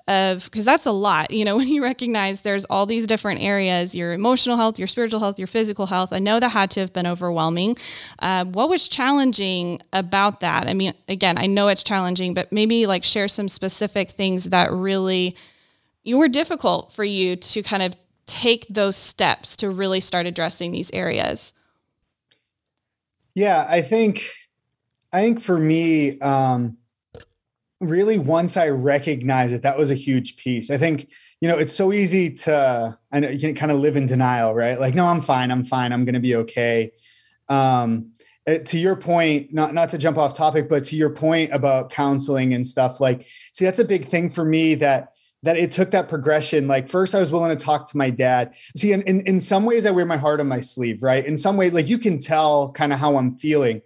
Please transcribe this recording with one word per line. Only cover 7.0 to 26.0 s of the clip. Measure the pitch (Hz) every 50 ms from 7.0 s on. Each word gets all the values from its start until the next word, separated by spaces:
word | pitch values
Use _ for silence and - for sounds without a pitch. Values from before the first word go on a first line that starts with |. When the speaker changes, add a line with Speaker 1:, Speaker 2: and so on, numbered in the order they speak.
| 175
Speaker 1:
overwhelming. | 175 175 180 175 175 170 165 156 165 170 175 185 220 247 - - - - - - - - -
Uh, | - 180 190 185 180
what | 185 180 202 254 320
was | 370 349 -
challenging | - - - 247 262 285 285 269 262 220 - 196 190 185 180 175 175 175 - - -
about | - 190 185 175 196 196 202 208 202 -
that? | 180 165 160 - - 113
I | 202
mean, | 190 190 185 - _ _ -
again, | 196 190 196 185 165
I | - 185
know | 196 196 202 202
it's | 202 190 190
challenging, | - - 208 190 185 180 180 180 185 180
but | 170 185 175 -
maybe, | 202 208 214 220 233 233 226
like, | 196 190 180
share | - - - 214 196
some | 202 - - 202 190
specific | - - 190 190 - - 214 202 - 208 190 -
things | - - 196 190 185 180 175 175
that | 190 180 175 -
really, | - 185 185 196 196 190 190 185 185 185 180 180 180 - - - _ _ _ _ _ _ _ _ _ _ -
you | 220 240
were | 277 320 285
difficult | 240 285 320 - 349 - - 196 175 165 - _
for | - -
you | 208 208 202 190 185 180 180
to | 180 - - - 214 196
kind | - 214 190
of | 185 180 185 - _ _ _ _ -
take | - - - - 233 240 233 - -
those | 196 214 202 196 196
steps | - - - - - 190 151 - - - - -
to | - 220 196
really | 185 185 196 190 190 190
start | 185 - 180 180 170
addressing | 180 175 180 165 165 - - 180 175
these | 180 175 175 -
areas. | - - 180 165 113 104 - - - - - - - _ _ _ _ _ _ _ _ _ _ _ _ _ _ _ _ _ _ _ _ _ _ _ _ _ _ _ _ _ _ _ _ _ _ _ -
Speaker 2:
Yeah, | 185 208 202 180 156 143 147
I | 170 175
think | - - 220 226 226 208 196 - - - - - - _ _ _ _ _ _ _ _ _ _ _ _ - -
I | 185
think | 208 233 233 233
for | - 196 180 165
me, | 156 156 160 165 170 165 160 156